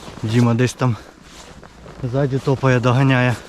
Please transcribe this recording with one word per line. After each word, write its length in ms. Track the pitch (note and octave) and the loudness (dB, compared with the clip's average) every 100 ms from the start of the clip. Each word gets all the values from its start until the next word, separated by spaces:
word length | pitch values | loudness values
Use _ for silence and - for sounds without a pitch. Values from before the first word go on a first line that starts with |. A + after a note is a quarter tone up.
| - - | -18 -10
Діма 320 | A2 A#2 A#2+ | -2 2 2
десь 200 | A#2 B2+ | 2 0
там 220 | - B2+ G#2+ - - - - - - - - - - | 0 -4 -4 -10 -20 -20 -20 -20 -20 -20 -20 -20 -10
ззаді 360 | B2+ C3 C#3+ C3+ | -6 -2 -2 -2
топає, 420 | - C3 C3 B2+ | -2 0 2 2
доганяє. 540 | B2 B2 C3+ B2+ B2 A#2 | 2 2 4 2 2 -2